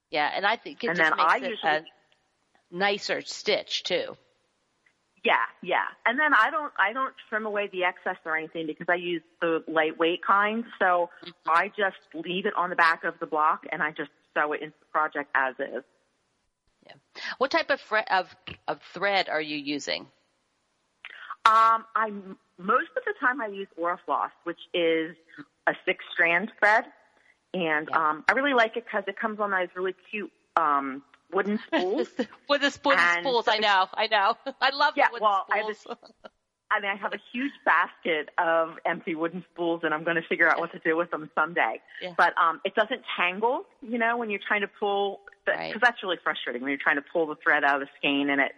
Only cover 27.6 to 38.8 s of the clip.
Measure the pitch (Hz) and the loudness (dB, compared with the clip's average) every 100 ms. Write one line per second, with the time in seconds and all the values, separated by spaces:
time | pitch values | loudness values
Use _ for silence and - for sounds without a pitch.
27.6 | 165 151 156 - 156 151 - 220 285 254 | 0 0 2 2 2 2 2 2 2 2
28.6 | 220 233 - 220 196 196 226 214 208 190 | 2 -2 -6 -6 -6 -6 -6 -4 -2 -2
29.6 | 180 180 185 185 - 214 190 _ _ - | -2 -4 -6 -6 -12 -10 -10 _ _ 0
30.6 | 160 143 139 135 - _ _ 185 196 214 | 2 2 0 -8 -14 _ _ -2 0 -2
31.6 | - 311 370 247 - - - - - 285 | 0 0 0 0 -2 -4 -8 -8 -2 2
32.6 | 277 - 285 277 175 175 175 240 220 214 | 2 0 2 4 4 2 2 0 2 2
33.6 | 214 202 190 - 214 214 196 233 - 247 | 4 4 2 0 0 2 2 0 -8 0
34.6 | 254 277 294 294 247 233 214 196 - 208 | 0 4 2 4 2 4 2 2 0 -2
35.6 | 214 208 - - - _ - _ _ _ | -2 -8 -12 -14 -14 _ -20 _ _ _
36.6 | _ 214 202 196 208 208 - 247 277 - | _ -2 -2 -4 -6 -8 -8 -6 -6 -2
37.6 | - 165 190 - 190 156 143 - 170 165 | 2 2 2 -4 -4 -4 -2 -2 2 2
38.6 | 160 165 | 0 -4